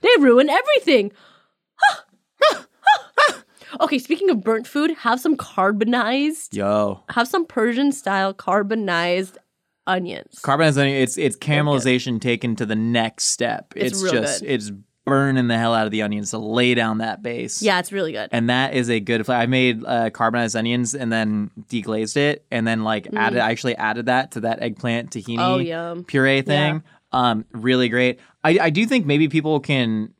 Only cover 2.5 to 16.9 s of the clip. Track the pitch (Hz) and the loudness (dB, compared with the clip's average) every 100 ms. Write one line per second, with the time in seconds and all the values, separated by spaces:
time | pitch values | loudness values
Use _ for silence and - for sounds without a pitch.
2.5 | - - _ - 277 - - 587 - - | 2 -8 _ 2 2 0 2 2 2 -14
3.5 | _ - 262 339 285 - 302 392 254 190 | _ -18 -2 0 0 -2 0 2 0 0
4.5 | 226 240 285 311 330 233 247 277 302 - | -2 -2 -2 -2 -2 -2 0 0 -2 -2
5.5 | - 190 208 214 254 220 262 294 311 - | 0 0 2 0 0 0 0 -2 -4 -8
6.5 | 101 101 104 104 98 - - 240 392 330 | -4 0 2 0 -4 -6 -4 -2 -2 -2
7.5 | - 226 233 285 277 - 196 190 190 - | -2 0 2 0 0 -2 0 -2 -4 0
8.5 | 190 202 226 202 170 175 180 190 - _ | 0 0 -2 -2 0 0 -2 -4 -10 _
9.5 | _ _ _ - 185 175 87 - - - | _ _ _ -4 -4 -4 -10 -14 -10 -2
10.5 | 143 160 139 139 139 131 - 151 - - | 2 4 4 2 2 0 2 -2 -2 -2
11.5 | 147 147 139 131 127 127 117 127 117 127 | 0 2 2 2 0 0 -4 -2 -2 -2
12.5 | 110 110 110 113 120 113 - - - 120 | -4 -2 -2 0 0 0 -2 -4 -2 -2
13.5 | 107 - - 254 196 185 160 110 - - | -4 -8 -6 -4 -2 -2 0 -2 -6 -4
14.5 | 131 107 98 - _ - 139 139 131 120 | -4 -4 -14 -18 _ -2 0 2 0 0
15.5 | 117 117 113 110 107 107 104 101 110 107 | 0 0 0 0 -2 -4 -4 -6 -8 -4
16.5 | 113 123 120 113 | 0 2 2 0